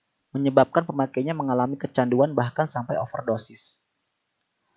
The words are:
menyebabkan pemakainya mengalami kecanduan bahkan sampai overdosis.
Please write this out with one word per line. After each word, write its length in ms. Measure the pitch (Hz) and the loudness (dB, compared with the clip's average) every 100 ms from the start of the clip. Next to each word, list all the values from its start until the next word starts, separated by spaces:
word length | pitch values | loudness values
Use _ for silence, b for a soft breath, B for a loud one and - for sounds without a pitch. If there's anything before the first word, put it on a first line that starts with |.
| _ _ _ | _ _ _
menyebabkan 560 | 139 139 135 127 165 170 | -2 2 4 4 2 -2
pemakainya 480 | 143 135 - 139 160 | -2 -2 -2 -4 -2
mengalami 400 | 139 123 127 139 | 0 0 0 -2
kecanduan 560 | 143 - 123 123 147 | -4 0 2 4 4
bahkan 320 | 139 123 - | 2 -2 -2
sampai 320 | 156 127 120 147 | -4 -4 -4 -4
overdosis. 880 | 120 - 120 113 - 113 - - _ _ _ _ _ _ _ _ _ | -4 -6 -4 -4 -6 -16 -20 -20 _ _ _ _ _ _ _ _ _